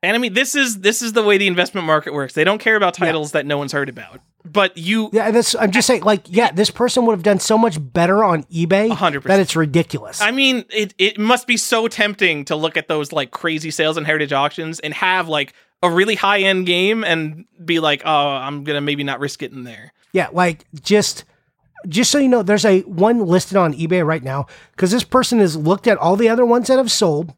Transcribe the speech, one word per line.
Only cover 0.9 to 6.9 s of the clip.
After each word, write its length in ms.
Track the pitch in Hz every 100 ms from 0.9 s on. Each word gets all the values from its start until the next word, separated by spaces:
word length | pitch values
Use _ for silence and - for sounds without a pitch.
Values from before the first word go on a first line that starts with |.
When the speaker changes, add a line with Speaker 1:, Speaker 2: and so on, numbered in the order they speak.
| 226
Speaker 1:
is 140 | 233
the 80 | 220
way 160 | 208 202
the 80 | 202
investment 400 | 180 175 196 165
market 260 | 156 147
works. 220 | 147 131
They 100 | -
don't 140 | 160 214
care 180 | 220 220
about 220 | 190 175
Speaker 2:
Yeah. 80 | 175
Speaker 1:
titles 260 | 160 147
that 140 | 156 143
no 100 | 143
one's 160 | 143
heard 160 | 147 139
about. 320 | 120 98 104 _ _
But 320 | 170 156 185 170
you 320 | 165 220 214
Speaker 2:
Yeah, 160 | 214 214
that's, 240 | 226 226
I'm 160 | 240 214
just 160 | 214 214
saying, 160 | 240
like, 240 | 208 202 -
yeah, 260 | 180 233
this 180 | 170 208
person 360 | - 247